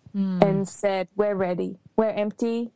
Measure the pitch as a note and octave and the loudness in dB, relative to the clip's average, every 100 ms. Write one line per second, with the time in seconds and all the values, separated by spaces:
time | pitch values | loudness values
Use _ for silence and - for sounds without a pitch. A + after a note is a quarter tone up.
0 | - G3+ F#3+ F3+ G3+ G3 F#3 - G3+ F#3+ | -8 -2 -2 4 4 4 -2 -2 -2 0
1 | F#3 G3 G#3 F#3+ F3+ F3+ F#3 - _ - | -2 -2 0 0 0 -2 -4 -8 _ 0
2 | A3 G#3 G#3 - A#3 A#3 A#3 | 0 0 -4 -2 -2 -2 -6